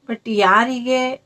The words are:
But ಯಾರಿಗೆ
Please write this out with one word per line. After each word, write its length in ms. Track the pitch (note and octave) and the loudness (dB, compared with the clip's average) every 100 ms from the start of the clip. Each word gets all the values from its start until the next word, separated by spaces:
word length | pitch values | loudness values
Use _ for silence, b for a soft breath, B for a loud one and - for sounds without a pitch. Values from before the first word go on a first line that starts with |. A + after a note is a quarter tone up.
| - | -12
But 140 | A3+ A3+ | -10 -4
ಯಾರಿಗೆ 960 | G#3 F#3+ G#3 A#3+ B3+ A#3+ B3+ B3+ - | 0 4 4 2 -2 -2 -2 -2 -6